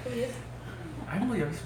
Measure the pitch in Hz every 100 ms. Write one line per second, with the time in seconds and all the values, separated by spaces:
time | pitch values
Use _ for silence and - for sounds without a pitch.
0 | 254 233 247 - - - - - - -
1 | - 185 254 214 147 165